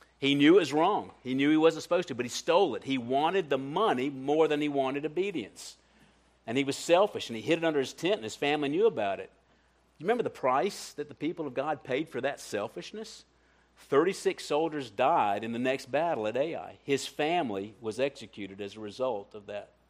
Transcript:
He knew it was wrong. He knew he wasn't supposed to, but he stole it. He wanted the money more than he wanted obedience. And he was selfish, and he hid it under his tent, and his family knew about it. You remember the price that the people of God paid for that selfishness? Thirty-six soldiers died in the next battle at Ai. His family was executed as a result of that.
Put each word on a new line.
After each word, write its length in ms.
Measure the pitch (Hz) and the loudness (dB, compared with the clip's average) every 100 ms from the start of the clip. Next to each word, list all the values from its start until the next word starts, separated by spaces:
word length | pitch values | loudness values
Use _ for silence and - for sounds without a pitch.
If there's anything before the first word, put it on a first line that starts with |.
| - _ | -20 _
He 180 | 139 143 | 2 6
knew 200 | 147 190 | 8 8
it 40 | |
was 140 | 151 | 6
wrong. 380 | 147 175 196 95 - | 2 4 2 -4 -12
He 100 | 123 | -4
knew 160 | 131 143 | 0 4
he 80 | 156 | 6
wasn't 260 | 160 156 | 4 4
supposed 240 | - 175 175 | 0 0 0
to, 60 | 120 | -4
but 100 | 123 | -4
he 40 | |
stole 460 | - - 170 185 104 | -4 2 4 4 0
it. 80 | |
He 140 | 135 135 | -2 -4
wanted 520 | 117 135 160 190 156 | 0 0 2 0 0
the 80 | 139 | -2
money 520 | 135 165 214 127 139 | -2 0 0 0 -2
more 380 | 131 131 156 156 | -4 0 2 4
than 120 | 147 | 2
he 100 | 147 | 0
wanted 360 | 139 131 139 151 | 0 -2 -2 -4
obedience. 720 | 156 196 165 101 - - - _ _ _ _ _ _ - | -4 -4 -4 -10 -14 -18 -20 _ _ _ _ _ _ -2
And 100 | 123 | 0
he 60 | |
was 120 | 139 135 | 0 -4
selfish, 540 | - 170 208 107 - | 4 6 6 0 -8
and 80 | 113 | -8
he 60 | |
hid 160 | 113 165 | 0 2
it 40 | |
under 160 | 165 151 | 2 0
his 140 | 127 | -2
tent, 220 | - 170 214 | -4 -2 -2
and 80 | |
his 120 | 110 - | -4 -4
family 340 | 143 151 143 | -2 0 0
knew 180 | 156 220 | 2 2
about 320 | 139 101 95 | 2 -4 -4
it. 100 | 95 _ _ _ _ _ _ _ | -10 _ _ _ _ _ _ _
You 60 | 160 | -2
remember 180 | 233 | 0
the 60 | - | -2
price 600 | - 135 131 190 - - | 0 2 2 0 -6 -14
that 160 | - 147 | -12 -12
the 40 | |
people 320 | - 151 175 151 | -6 -6 -4 -6
of 80 | |
God 300 | 127 143 151 | -4 -4 -6
paid 260 | - 131 156 | -4 -4 -2
for 120 | 123 | -4
that 180 | 135 131 | -4 -6
selfishness? 840 | - 101 107 175 - 214 220 - _ _ _ _ _ _ - | -8 -6 -6 -10 -14 -14 -14 -18 _ _ _ _ _ _ 2
Thirty-six 580 | 139 175 180 190 - - | 2 4 0 -4 -4 -4
soldiers 440 | 151 160 151 123 | -2 -2 -4 -8
died 540 | - 131 165 107 101 | 0 2 4 2 0
in 80 | 113 | -4
the 80 | 117 | -2
next 320 | 127 131 - | -2 -2 -2
battle 340 | 135 170 139 107 | -2 0 0 -2
at 80 | 120 | -2
Ai. 420 | 160 123 90 95 | -2 -4 -12 -14
His 220 | - 135 - | -2 -2 -2
family 720 | - 151 175 139 98 104 104 | -4 0 0 0 -4 -6 -8
was 200 | 113 107 | -6 -2
executed 640 | 139 - 113 - 98 98 | -2 -4 -16 -12 -12 -10
as 140 | 101 110 | -12 -10
a 40 | |
result 560 | 104 95 127 104 98 107 | -12 -4 -4 -4 -10 -16
of 100 | 101 | -12
that. 240 | 104 - _ | -12 -12 _